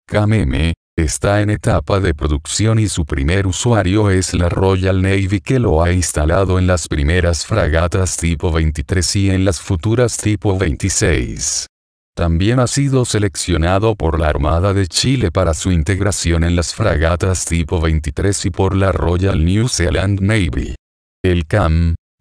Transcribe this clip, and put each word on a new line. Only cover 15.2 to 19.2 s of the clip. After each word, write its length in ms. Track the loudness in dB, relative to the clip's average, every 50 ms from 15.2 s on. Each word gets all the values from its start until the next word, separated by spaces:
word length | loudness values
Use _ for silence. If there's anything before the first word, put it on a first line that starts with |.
| 0 0
para 220 | 0 2 0 0 0
su 180 | -2 0 0
integración 760 | 2 2 2 0 0 0 0 -2 -2 -2 0 0 0 2 2
en 120 | 2 0
las 180 | 0 -2 -4 -4
fragatas 720 | -2 -2 0 0 2 2 0 0 0 0 0 0 -2 -2
tipo 340 | -2 -2 -2 -2 -2 -2 -2
veintitrés 680 | 0 0 0 0 -2 -4 -4 -2 -2 -2 -2 -2 -4
y 40 | -4
por 240 | -2 0 0 0 2
la 160 | 2 0 2
Royal 540 | 0 0 0 0 0 0